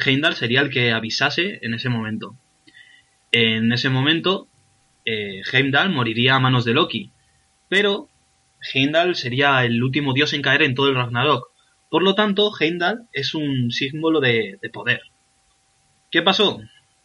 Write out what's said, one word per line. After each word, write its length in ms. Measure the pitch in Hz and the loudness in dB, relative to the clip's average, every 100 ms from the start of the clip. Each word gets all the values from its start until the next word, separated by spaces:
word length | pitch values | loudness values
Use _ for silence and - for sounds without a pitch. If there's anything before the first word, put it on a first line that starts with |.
| - | 0
Heimdall 300 | 135 160 175 | 0 0 -2
sería 240 | 120 127 | 0 0
el 100 | 143 | 2
que 220 | 131 120 | 0 0
avisase 680 | 113 110 - 139 156 185 208 | 0 -4 -2 -2 -2 -4 -6
en 120 | 117 | -8
ese 140 | 117 131 | -6 -4
momento. 480 | 117 110 107 95 127 _ _ _ - - - _ _ _ | -4 -4 -6 -10 -16 _ _ _ -20 -20 -20 _ _ _
En 400 | 120 113 110 113 | 0 2 2 0
ese 160 | 120 139 | 0 0
momento, 600 | 131 139 165 165 190 - _ _ _ _ _ - | 0 0 0 0 -4 -6 _ _ _ _ _ -8
eh, 360 | 110 101 95 98 | -6 -6 -10 -2
Heimdall 400 | 127 139 139 185 | 0 2 2 0
moriría 460 | 156 117 113 123 135 | 0 -2 0 2 4
a 40 | |
manos 260 | 127 127 117 | 4 2 2
de 80 | |
Loki, 380 | 127 175 113 98 _ _ _ _ _ _ | 2 0 -2 -10 _ _ _ _ _ _
pero 400 | 190 208 202 302 _ _ _ _ _ - | 0 0 -2 -6 _ _ _ _ _ -6
Heimdall 420 | 131 139 156 180 165 | -2 2 2 2 0
sería 480 | 127 123 143 135 | -4 0 2 2
el 180 | 120 117 | 2 0
último 320 | 127 143 143 | 2 0 2
dios 200 | 127 147 | 2 0
en 80 | 151 | 0
caer 220 | 135 139 | 0 2
en 120 | 151 123 | 2 2
todo 140 | 139 | 2
el 60 | 131 | 2
Ragnarok. 540 | 120 120 139 131 - _ _ _ _ | -2 0 0 0 -2 _ _ _ _
Por 140 | 156 | 0
lo 120 | 185 190 | 2 2
tanto, 360 | 208 196 208 208 | 0 0 -2 0
Heimdall 480 | 156 175 175 233 - | -2 0 -2 -2 -6
es 200 | 139 135 | -6 -4
un 380 | 160 147 135 120 | -4 -2 -2 -2
símbolo 480 | 120 135 151 160 160 | -2 -4 -2 0 2
de, 400 | 127 113 101 98 | 2 2 -2 -8
de 80 | 117 | -14
poder. 320 | - 113 120 - _ _ _ _ _ _ _ _ _ _ | -6 -2 -2 -6 _ _ _ _ _ _ _ _ _ _
¿Qué 100 | 165 | 0
pasó? 380 | 196 185 196 107 - _ _ _ | 0 0 -2 -4 -12 _ _ _